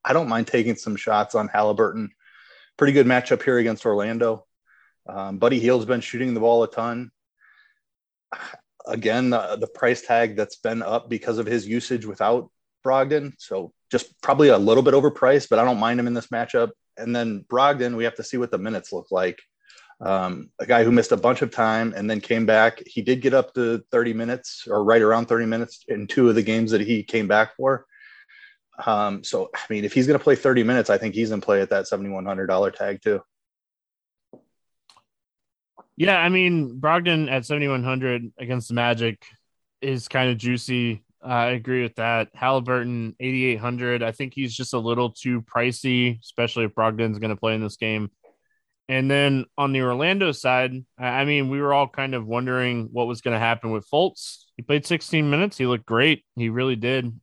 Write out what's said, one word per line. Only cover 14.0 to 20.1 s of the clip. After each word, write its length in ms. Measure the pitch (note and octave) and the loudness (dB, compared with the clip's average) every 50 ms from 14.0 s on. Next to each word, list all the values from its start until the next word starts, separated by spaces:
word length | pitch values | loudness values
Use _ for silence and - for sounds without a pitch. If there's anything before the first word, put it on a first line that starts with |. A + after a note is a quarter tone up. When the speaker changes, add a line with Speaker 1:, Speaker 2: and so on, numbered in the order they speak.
| - - _ _ | -4 -8 _ _
Speaker 1:
probably 280 | - - C#3 C#3 D3+ C#3+ | 0 2 4 6 8 8
a 80 | A#2+ | 8
little 260 | G2 G2+ G#2+ A#2 C3 B2+ | 8 6 6 6 6 6
bit 100 | C#3+ C3 | 6 6
overpriced, 560 | C#3 C3+ D3 - - - B2+ C#3 C#3+ C#3 - | 6 6 4 2 2 4 4 4 4 4 2
but 100 | A#2 A2 | 2 4
I 60 | A#2 | 4
don't 140 | B2+ B2 G#2 | 4 2 2
mind 200 | G#2+ A#2 A#2+ B2 | 0 0 0 0
him 80 | A#2+ | -2
in 60 | A#2+ A#2+ | -2 -4
this 140 | A#2+ A2+ | -4 -6
matchup. 420 | - B2 A#2 A#2+ - - A#2+ A#2 A2+ - _ _ _ _ | -6 -6 -6 -4 -2 0 0 0 0 -2 _ _ _ _
And 180 | - A2+ A#2 A#2+ | -10 -6 -4 -2
then 300 | A#2+ A#2 A2+ G#2+ G2 F2 - | -2 -2 -4 -4 -8 -6 -2
Brogdon, 480 | A#2 B2 C3+ C#3+ C#3+ C3 B2 B2 A#2+ | 2 2 4 4 2 2 -2 -4 -2
we 80 | A2+ A#2 | -2 -2
have 100 | A#2 - | -4 -4
to 80 | - A2+ | -6 -8
see 140 | - - | -6 -4
what 140 | B2 B2 A#2 | -4 -4 -2
the 80 | - F#2+ | -4 -4
minutes 340 | F#2+ A2 A2 F#2 - - - | -4 -4 -6 -6 -8 -8 -10
look 140 | F2 E2+ - | -10 -6 -4
like. 300 | F#2+ F2+ F#2 F2+ F2 - - _ _ _ _ _ - - - - _ - - | -2 -2 0 -2 -4 -6 -14 _ _ _ _ _ -20 -20 -20 -20 _ -10 -4
Um, 460 | G2 | -2